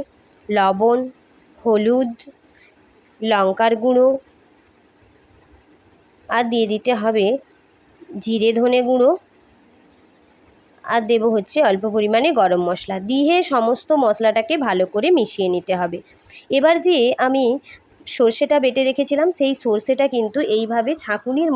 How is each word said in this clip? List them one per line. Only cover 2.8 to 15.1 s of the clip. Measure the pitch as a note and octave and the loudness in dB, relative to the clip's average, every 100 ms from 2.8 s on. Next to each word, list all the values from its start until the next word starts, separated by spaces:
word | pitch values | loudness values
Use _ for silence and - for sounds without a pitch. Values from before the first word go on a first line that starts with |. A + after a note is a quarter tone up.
| _ _ _ - | _ _ _ -8
লঙ্কার | A3 G#3 F#3+ F#3+ A3+ A3+ | -2 2 2 2 0 2
গুঁড়ো | B3 B3 B3+ C4+ - _ _ _ _ _ _ _ _ _ _ _ _ _ _ _ _ _ _ _ - | 2 4 4 2 -6 _ _ _ _ _ _ _ _ _ _ _ _ _ _ _ _ _ _ _ -6
আর | A3+ A#3+ | -4 -2
দিয়ে | A#3 G#3+ | -2 -2
দিতে | G#3 B3+ A#3 | -2 -2 -2
হবে | A3 A3 G3 C4+ - _ _ _ _ _ - G3+ | 0 0 0 -2 -6 _ _ _ _ _ -18 -12
জিরে | A3 A3+ A3 | -4 -2 0
ধনে | A3+ B3 B3 | 2 2 0
গুঁড়ো | B3 B3+ B3+ F#4 _ _ _ _ _ _ _ _ _ _ _ _ _ _ _ _ | 2 2 2 2 _ _ _ _ _ _ _ _ _ _ _ _ _ _ _ _
আর | - A#3 G#3+ | -4 -2 0
দেব | A#3 A3+ | 0 2
হচ্ছে | A3 G3 D4+ C4 | -2 -2 0 2
অল্প | F#3+ G#3+ | 0 -2
পরিমাণে | G#3+ G#3 A3+ D4+ C4 | -2 0 2 2 2
গরম | F#3 F3+ F3 | 2 2 -2
মশলা। | F3+ - F#3+ G3 | -4 -6 -8 -4
দিয়ে | C4+ D4 F4 F4 | 0 2 2 0
সমস্ত | C4 A3+ A#3+ - D#4 | 0 0 -2 0 0
মশলাটাকে | A#3+ G#3 A3 A3 A3 D#4 B3 | 2 2 0 0 -2 -2 0
ভালো | F#3 F#3 | 0 0
করে | G#3 D4 | 0 2